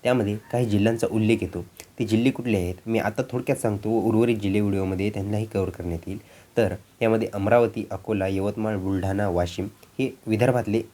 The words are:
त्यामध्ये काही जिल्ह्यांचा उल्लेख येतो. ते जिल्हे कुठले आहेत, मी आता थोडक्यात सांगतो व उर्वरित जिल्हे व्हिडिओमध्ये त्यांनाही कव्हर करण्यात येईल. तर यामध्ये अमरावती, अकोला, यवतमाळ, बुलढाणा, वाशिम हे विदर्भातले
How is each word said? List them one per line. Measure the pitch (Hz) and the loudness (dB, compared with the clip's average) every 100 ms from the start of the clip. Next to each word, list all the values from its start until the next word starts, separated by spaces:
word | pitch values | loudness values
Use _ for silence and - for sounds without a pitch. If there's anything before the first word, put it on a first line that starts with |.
त्यामध्ये | 123 127 101 107 - | 2 2 2 -2 -4
काही | 120 120 | -2 2
जिल्ह्यांचा | 104 104 113 - | 4 4 2 0
उल्लेख | 110 107 110 | 2 2 2
येतो. | - 87 87 - - - | 0 -6 -12 -18 -20 -6
ते | |
जिल्हे | 110 110 127 | 0 2 2
कुठले | 127 120 107 | 0 0 0
आहेत, | 87 95 110 | 0 -4 -2
मी | 113 | 0
आता | 104 107 127 | 0 -4 -4
थोडक्यात | 123 - 135 | -4 -2 -2
सांगतो | 113 101 107 | 0 -2 0
व | 113 | 0
उर्वरित | 107 110 120 113 | 2 4 4 2
जिल्हे | 101 101 | 2 2
व्हिडिओमध्ये | 101 98 95 92 101 | 2 0 -2 -2 -2
त्यांनाही | 104 98 104 | -2 -4 -4
कव्हर | 110 101 92 | -2 -2 -2
करण्यात | 87 87 85 - | -4 -6 -6 -6
येईल. | 101 - - - - | -12 -12 -20 -6 0
तर | 107 95 - _ | 0 -2 -12 _
यामध्ये | 113 110 110 | 2 2 0
अमरावती, | 104 104 120 117 110 101 | -2 4 4 4 0 -8
अकोला, | 95 - 104 95 | -8 -4 -2 0
यवतमाळ, | 95 101 107 110 104 | 0 -2 -2 -4 -2
बुलढाणा, | 92 98 92 98 104 | -2 -2 -2 0 0
वाशिम | 87 87 - 98 - - - | 0 -2 -4 -8 -10 -20 -4
हे | 131 - - | -4 -4 -2
विदर्भातले | 110 123 123 104 110 - | 2 2 2 0 -2 -4